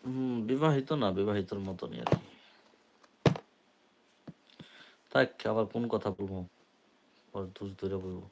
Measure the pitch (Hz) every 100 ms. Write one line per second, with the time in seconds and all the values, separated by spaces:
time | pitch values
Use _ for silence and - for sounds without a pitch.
0 | 131 131 131 120 110 131 156 139 131 151
1 | 104 92 101 104 90 101 98 92 - 120
2 | - - - - - - - _ _ _
3 | - _ - - - _ _ _ _ _
4 | _ _ - - _ - - - - _
5 | _ 135 127 - 110 110 104 117 120 110
6 | 104 95 101 95 87 _ _ _ _ _
7 | _ _ _ 98 95 95 98 95 98 95
8 | 92 90 87